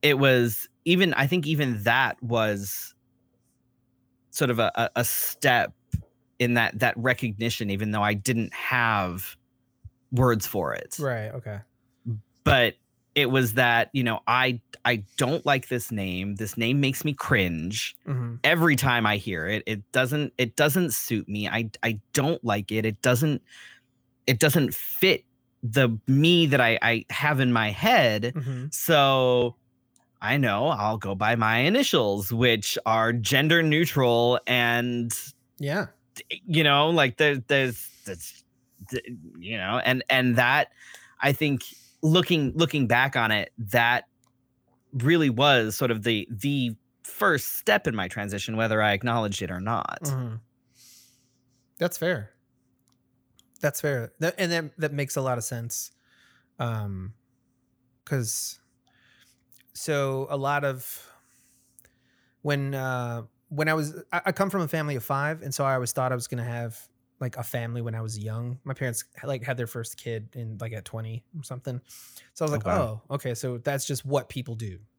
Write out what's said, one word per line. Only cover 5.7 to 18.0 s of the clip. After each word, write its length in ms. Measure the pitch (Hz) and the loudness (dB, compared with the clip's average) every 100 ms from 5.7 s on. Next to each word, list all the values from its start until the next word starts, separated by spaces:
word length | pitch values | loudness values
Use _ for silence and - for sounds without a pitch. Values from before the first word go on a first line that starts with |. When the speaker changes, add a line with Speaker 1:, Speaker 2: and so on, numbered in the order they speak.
| - _ - - _ _ _ | -6 _ -8 -8 _ _ _
Speaker 1:
in 140 | 123 | 2
that, 260 | 120 113 107 | 2 2 2
that 160 | 120 - | 0 0
recognition, 720 | 120 123 123 101 113 110 107 | 0 0 -2 -4 -4 -4 -4
even 220 | 98 107 | -2 -2
though 100 | 107 | 0
I 120 | 104 | 2
didn't 380 | 107 98 117 110 | 0 0 0 -2
have 840 | - - 123 117 107 92 90 - - _ _ _ _ - _ _ | -6 -2 2 2 2 0 -4 -10 -16 _ _ _ _ -20 _ _
words 380 | 123 127 113 - | 2 4 4 0
for 260 | 104 78 | -2 -2
it. 220 | 50 - - | -4 -8 -6
Speaker 2:
Right. 300 | 143 120 107 | -4 -4 -6
Okay. 300 | 131 120 104 107 _ _ _ - 110 - _ | -10 -10 -12 -14 _ _ _ -8 -8 -10 _
Speaker 1:
But 320 | - 139 117 - _ _ _ | 0 4 2 0 _ _ _
it 160 | - 135 | 0 2
was 220 | 131 123 | 4 2
that, 360 | 107 123 117 110 | 4 4 4 2
you 100 | 135 | 0
know, 180 | 120 113 - | 0 0 0
I, 320 | 123 127 123 _ - 117 | 2 2 0 _ -4 0
I 180 | 120 101 - | 0 -2 -2
don't 260 | 131 160 | 0 0
like 240 | - 139 - | 2 0 0
this 240 | 123 - | -6 -4
name. 440 | 107 95 90 98 101 | -6 -4 -4 -6 -6
This 200 | 107 - | -6 -2
name 240 | 113 139 | 0 2
makes 240 | 139 131 | 2 0
me 80 | 151 | -4
cringe 840 | 143 - 123 92 82 82 110 - - | -4 0 2 2 0 -4 -6 -8 -10